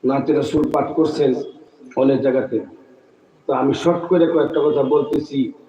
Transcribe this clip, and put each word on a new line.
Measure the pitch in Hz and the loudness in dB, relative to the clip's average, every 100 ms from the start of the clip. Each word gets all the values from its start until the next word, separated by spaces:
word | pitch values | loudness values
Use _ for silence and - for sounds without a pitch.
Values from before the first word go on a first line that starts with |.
নাতে | 127 135 131 | 0 -2 0
রাসূল | 147 - 156 143 | 0 0 -2 0
পাঠ | 143 135 | -2 -2
করছেন | - 151 - 139 123 - - - _ - - | 0 0 2 0 0 -6 -14 -20 _ -10 0
অনেক | 135 131 | 2 2
জায়গাতে। | 135 127 113 113 - - - - _ _ _ _ - | 2 0 -2 -4 -6 -18 -20 -20 _ _ _ _ -4
তো | |
আমি | 131 135 | 0 0
শর্ট | - 165 175 | 0 0 -2
করে | - 180 160 | 0 2 4
কয়েকটা | 170 143 151 | 2 0 0
কথা | 147 143 | 0 0
বলতেছি। | 131 147 135 147 151 139 117 - | 2 0 0 -4 -4 -4 -4 -6